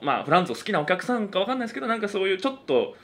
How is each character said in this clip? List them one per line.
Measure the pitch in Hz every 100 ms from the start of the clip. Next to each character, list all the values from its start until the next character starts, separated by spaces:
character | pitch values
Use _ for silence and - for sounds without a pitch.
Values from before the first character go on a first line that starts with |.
ま | 147 120
あ、 |
フ | 135
ラ | 170
ン | 170
ツ |
を | 117
好 |
き | -
な | 185
お | -
客 | 185
さ | - 247
ん | 202
か | 185
わ | 196
か | 262
ん |
な |
い | 233
で |
す |
け | -
ど、 | -
な | 226
ん |
か | 208
そ | 202
う | 190
い | 190
う |
ち | 269
ょ |
っ | 269 -
と、 | 127 - -